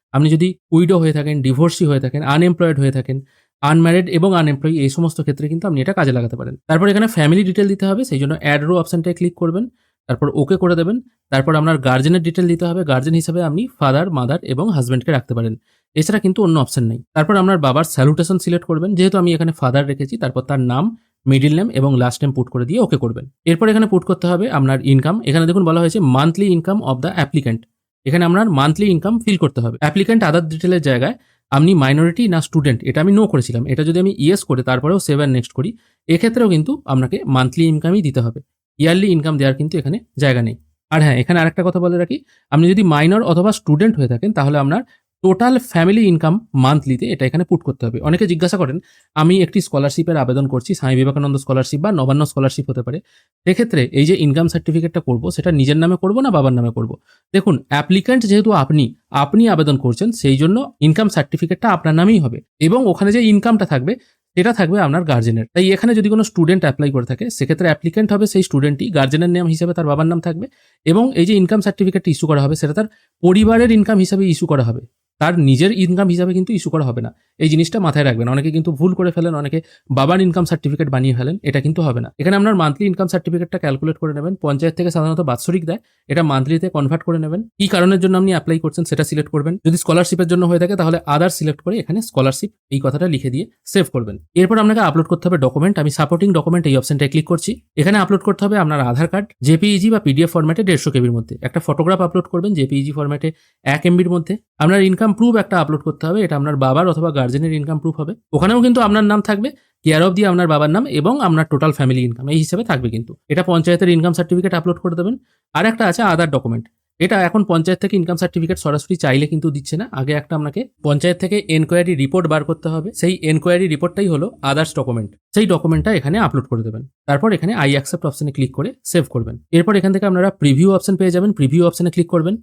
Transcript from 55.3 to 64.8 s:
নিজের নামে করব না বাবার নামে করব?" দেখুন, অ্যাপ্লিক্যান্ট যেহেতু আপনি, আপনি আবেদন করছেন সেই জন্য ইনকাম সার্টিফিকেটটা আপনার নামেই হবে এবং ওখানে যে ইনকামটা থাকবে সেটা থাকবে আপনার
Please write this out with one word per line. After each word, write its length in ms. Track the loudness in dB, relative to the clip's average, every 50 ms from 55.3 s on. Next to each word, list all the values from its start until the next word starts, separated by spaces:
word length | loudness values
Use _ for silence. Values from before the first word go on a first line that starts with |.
| -6 -4 -2 0
নিজের 260 | 2 2 2 2 2
নামে 180 | 2 2 2 0 0
করব 180 | 0 0 0 0
না 100 | 0 0
বাবার 240 | 0 2 2 2 2
নামে 180 | 0 0 -2
করব?" 240 | -2 -4 -6 -6 -8 -12 _ _ _ _ _ _ -2
দেখুন, 260 | 0 2 2 0 0 -2 -4
অ্যাপ্লিক্যান্ট 560 | -4 -2 0 0 0 0 2 2 0 2 2
যেহেতু 260 | 2 2 4 4 2
আপনি, 440 | 2 2 2 2 2 2 0 0 -4 _ _ _
আপনি 380 | -2 -2 -2 2 2 2 4 4
আবেদন 280 | 4 2 2 2 0
করছেন 340 | 0 0 -2 -2 -2 -2 -4
সেই 260 | -4 0 0 2 2
জন্য 340 | 4 2 2 2 0 -2 -4 -4 0
ইনকাম 300 | 2 2 2 4 2 0
সার্টিফিকেটটা 600 | 0 -2 -4 -2 -4 -4 -2 -2 -4 -2 0 0
আপনার 260 | 0 0 0 2 2
নামেই 240 | 4 4 4 4 4
হবে 220 | 2 0 -4 -8 -14 _ _ 0
এবং 260 | 0 2 2 2 2
ওখানে 260 | 2 0 0 2 2
যে 100 | 2 4
ইনকামটা 440 | 4 4 4 4 4 2 2 2 0
থাকবে 300 | 0 -2 -2 -2 -2 -6 -6 _ _ _ _ _ _ -2
সেটা 160 | 0 0 2 2
থাকবে 260 | 0 0 0 2
আপনার 240 | 2